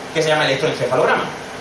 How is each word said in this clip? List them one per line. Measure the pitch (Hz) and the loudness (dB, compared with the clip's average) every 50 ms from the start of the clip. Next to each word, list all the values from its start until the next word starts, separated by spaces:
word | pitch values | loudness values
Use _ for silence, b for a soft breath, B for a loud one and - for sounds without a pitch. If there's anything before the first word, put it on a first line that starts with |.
| - - - | -12 -6 -2
que | 160 156 | 0 2
se | 156 | 2
llama | 151 156 147 | 2 2 2
electroencefalograma. | 143 139 139 151 123 - - 135 113 123 - - - - 107 - - - - - - - - | 2 0 0 0 0 0 0 -2 0 2 2 4 4 2 2 0 -4 -6 -10 -10 -12 -12 -12